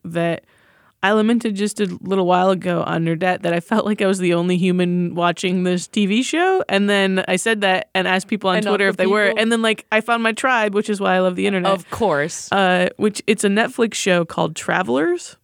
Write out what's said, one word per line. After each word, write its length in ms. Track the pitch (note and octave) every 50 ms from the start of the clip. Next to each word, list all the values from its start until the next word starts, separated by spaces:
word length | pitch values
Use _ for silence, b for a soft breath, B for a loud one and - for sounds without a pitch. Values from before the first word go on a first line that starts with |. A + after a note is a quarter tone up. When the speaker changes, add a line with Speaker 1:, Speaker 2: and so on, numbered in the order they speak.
| -
Speaker 1:
that 400 | F3 E3 E3+ E3+ E3+ E3 - - b b b b b b b b b b b -
I 100 | G3 G#3+
lamented 440 | A3 G#3+ A3 A#3+ A#3 - A3+ G3+
just 240 | F#3+ G#3 G#3 - -
a 60 | G#3 F#3 F3+ -
little 260 | - F3+ G3 F#3+ F#3
while 240 | F3 F3+ F3+ F#3 F#3+
ago 320 | F#3+ F3+ F3 F#3 F3 E3 -
on 220 | - E3 E3+ E3
Nerdette 360 | E3 E3 D#3+ F#3 F#3 F3+ - -
that 100 | F3 E3+
I 60 | F3
felt 260 | E3+ - A3+ A3 -
like 160 | G#3 G#3+ - G#3+
I 40 |
was 120 | F#3+ G3 F#3+
the 160 | F3+ F3 E3+
only 220 | E3+ F3 F3+ F3+
human 580 | F3 F3 F#3 F3+ F3+ F3+ F3 F3 F3+ F3+ E3+ -
watching 480 | E3+ E3+ F3 E3+ - - F#3 F3+ F#3+ F3+
this 240 | F3+ F3+ F3 E3+ -
T 180 | - A3 G#3
V 160 | F#3 G3+ A3+ C4
show. 400 | - - D#4+ F4+ F#4+ F#4+ F#4+ - -
And 200 | - G3 G3+ G3+
then 340 | G3+ G3 G3 F#3+ F#3+ F#3 F#3
I 100 | - F#3
said 240 | F#3 - A3+ A3+ G#3+ G3+
that 260 | F#3+ F#3 F3+ - - -
and 120 | F#3+ F3+
asked 220 | F3+ F#3 F#3+ F#3 -
people 220 | A3+ G3+ - F#3+
on 80 | F3+ G#3+
Speaker 2:
And 80 | G#3+
all 60 | G3+ G3+
Speaker 1:
Twitter 120 | G3 G3+
Speaker 2:
the 40 | F#3+
Speaker 1:
if 60 | F#3+ -
they 80 | F#3+
were. 220 | F#3+ G3+ G#3+ G#3 G3
Speaker 2:
people 120 | - - A3
Speaker 1:
And 80 | A3+
then, 120 | A#3 A3+ A3+
like, 220 | A3+ G#3+ - - -
I 100 | A3 A3
found 220 | A3 - A#3 A#3 A3+
my 100 | A3 A3
tribe, 420 | - - C4 C4 A#3 G#3+ G#3+ G3
which 160 | G3+ G#3 -
is 100 | G#3 F#3+
why 140 | G3 F#3+ F#3
I 40 | F#3
love 140 | F#3 F#3 F3+
the 100 | F3+ F#3+ G3+
internet. 240 | G3 F#3+ F3 G3 G3
Speaker 2:
Of 180 | F#3+ - -
course. 600 | - - A#3 G3 D#3 C#3+ D3 E3 - - - - G3
Speaker 1:
Uh, 380 | G3 G3 F#3 F3+ F3+ F3+ - - -
which, 220 | - G#3+ G3+ - -
it's 160 | - A3 G#3 -
a 60 | G3+
Netflix 460 | G3 G#3 A#3 B3+ B3+ - A#3 A3 -
show 300 | - - G3+ F3+ F3 E3+
called 300 | E3 - - E3 D#3+ D#3+
Travelers. 840 | - - - - F3 F#3 G#3+ A#3+ C4 D#4 F4 F4 F4 - - - -